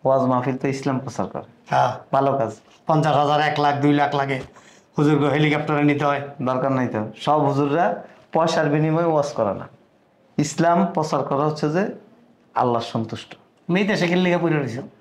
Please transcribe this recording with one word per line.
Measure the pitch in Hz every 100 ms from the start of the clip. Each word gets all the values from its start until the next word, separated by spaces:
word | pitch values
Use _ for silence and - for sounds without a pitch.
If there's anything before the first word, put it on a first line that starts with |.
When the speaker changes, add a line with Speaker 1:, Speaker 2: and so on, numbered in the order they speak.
| 131
Speaker 1:
ওয়াজ | 135 127
মাহফিল | 127 131 127
তো | 139 135
ইসলাম | 143 127
প্রচার | 131 - 92
করে। | - - _ -
Speaker 2:
হ্যাঁ। | 131 131 - - 135
Speaker 1:
ভালো | 139 135
কাজ। | 113 - _ _ -
Speaker 2:
পঞ্চাশ | 156 156 139
হাজার, | 147 147 151
এক | 143
লাখ, | 147 139
দুই | 147 147
লাখ | 143 147
লাগে। | 139 131 123 - - - _ -
হুজুরকে | 147 147 143
হেলিকপ্টারে | 143 151 147 151 151 147
নিতে | 143 147
হয়। | 143 - - 127
Speaker 1:
দরকার | 127 135 131
নাই | 123
তো। | 107 107 - -
সব | 151 139
হুজুররা | 135 143 151 196 - - - _
পয়সার | 165 165 165 156
বিনিময়ে | 151 156 160 170
ওয়াজ | 156 143 -
করে | 104 92
না। | - - _ _ _ _ _ - 151
ইসলাম | - 170 175 190 -
প্রচার | 156 147 131
করা | 139 151
হচ্ছে | 151 151 165
যে | 214 - - _ _ _ _ -
আল্লাহ | 123 117 113
সন্তুষ্ট। | 117 110 113 - - _ _ -
Speaker 2:
তুমি | 175
এই | 208
দেশে | 180 175
কিনলে | 180 180 175
পড়ে | 165 151
রইছো? | 131 110 - _